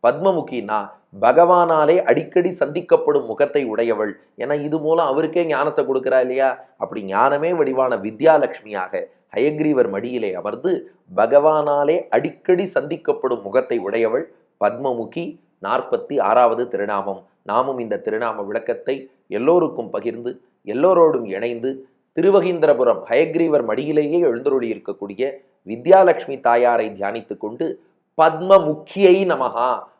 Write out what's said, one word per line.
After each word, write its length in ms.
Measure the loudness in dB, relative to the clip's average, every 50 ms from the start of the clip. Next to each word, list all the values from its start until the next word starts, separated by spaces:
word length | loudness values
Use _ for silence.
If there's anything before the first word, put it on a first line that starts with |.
| 4 2
பத்மமுகினா 800 | 2 2 0 0 0 0 -4 -6 -8 -8 -6 -4 -4 -4 -4 -6 -14 _ _ _ -8 0
பகவானாலே 800 | 2 4 6 6 6 6 6 4 4 4 4 2 4 4 4 2 4
அடிக்கடி 520 | 2 0 0 0 0 0 0 0 0 -2 -2
சந்திக்கப்படும் 640 | -4 -4 -4 -8 0 2 2 2 4 2 0 0 0
முகத்தை 380 | -4 -2 -2 -2 0 0 -2 -2
உடையவள். 560 | -2 -2 -2 0 0 0 -2 -2 -4 -6 -10 _ _ _ -10
ஏன்னா 160 | -6 -4 -4 -4
இது 180 | -2 -4 -4 -2
மூலம் 260 | 0 0 0 2 2
அவருக்கே 400 | 0 0 0 -2 0 0 -2 0
ஞானத்தை 400 | 0 0 -2 -2 -2 0 -2 -2
கொடுக்கிறா 340 | 0 -2 -2 0 2 2 2
இல்லையா? 400 | 2 0 0 0 0 0 -2 -4 -12 _ _ _
அப்படி 260 | -10 -8 -8 -10 -8
ஞானமே 500 | -4 0 2 2 2 2 0 0 -2 0
வடிவான 420 | 0 0 0 0 0 0 0 -2
வித்யாலட்சுமியாக 1080 | -2 -4 -8 -6 0 4 4 4 4 2 -2 -6 -10 _ -10 -8 -8 -8 -6 -6 -8 -8 -8 _ _ _ _ -4
ஹயக்ரீவர் 540 | 0 0 0 0 0 0 0 2 2 2 0
மடியிலே 440 | 0 -4 -6 -6 -6 -4 -4 -4 -6
அமர்ந்து 580 | -6 -6 -8 -8 -4 -2 -2 -2 -2 -4 -12 _ _ _ _ 0
பகவானாலே 920 | 0 2 4 4 6 6 6 4 4 2 0 0 2 2 2 2 0 0 0
அடிக்கடி 640 | -2 0 0 -2 -8 _ _ 0 2 2 2 -2 -2 -4
சந்திக்கப்படும் 640 | -4 -2 -8 -6 _ -4 -4 -2 -2 -4 -4 -4
முகத்தை 360 | -6 -2 -2 -2 0 0 -4 -4
உடையவள் 560 | -4 -4 -2 0 0 0 0 -2 -4 -6 _ _ _ _ _ _ -2
பத்மமுகி. 760 | -2 -2 -2 -4 -4 -4 -4 -6 -8 -8 -10 -10 -10 -12 -16 _ _ _ _
நாற்பத்தி 600 | -6 -2 -2 -2 -2 -2 -4 -6 -4 -4 -4 0
ஆறாவது 460 | 2 2 4 4 4 4 2 0 -4 -6
திருநாமம். 580 | -4 -6 -4 -4 -4 -4 -4 -6 -8 -10 -12 _ _ _
நாமும் 380 | _ -2 -2 0 0 -2 -4 -6
இந்த 220 | -6 -6 -6 -6 -4
திருநாம 400 | -4 -4 -4 -4 -6 -6 -8 -8
விளக்கத்தை 640 | -6 -8 -8 -4 -6 -6 -6 -4 -6 -6 -6 -8 -18 _ _ _ _
எல்லோருக்கும் 640 | -6 -2 2 2 2 4 2 0 -4 -8 -10 -8
பகிர்ந்து 520 | -8 -6 -6 -6 -8 -8 -10 -12 -12 -12 _ _ _ _ _
எல்லோரோடும் 600 | -8 -4 0 2 2 4 6 4 4 4 0 -4
இணைந்து 640 | -6 -6 -6 -6 -6 -6 -4 -6 -6 -8 -8 -14 _ _ _ _ _ _
திருவகீந்திரபுரம் 840 | 0 2 4 4 4 4 2 0 2 2 2 4 4 4 2 2 0 -2 0
ஹயக்ரீவர் 560 | 2 2 2 2 0 0 0 2 2 0 0
மடியிலேயே 540 | 0 -4 -4 -4 -2 0 0 0 0 0 0
எழுந்தருளி 540 | 2 2 0 0 -2 -2 0 0 -2 -4 -6
இருக்கக்கூடிய 580 | -8 -8 -12 -10 -10 -10 -12 -8 -6 -6 -6 -6 -10 _ _ _ _ _ -12
வித்யாலட்சுமி 720 | -12 -8 4 4 6 6 6 4 4 0 -2 -10 -12 -4
தாயாரை 520 | 0 2 2 4 2 2 2 0 -2 -4
தியானித்து 460 | -6 -6 -8 -6 -6 -8 -10 _ -12 -10
கொண்டு 480 | -10 -10 -8 -6 -6 -8 -8 -10 _ _ _ _ _ _ _ 2
"பத்மமுக்கியை 920 | 2 2 2 -2 2 6 6 6 6 2 -6 -6 -8 -12 -4 4 6 6 6 6 4 -2 -2
நமஹா 460 | -2 -2 -4 -2 -2 -2 -2 -2 -4 -6 -14 _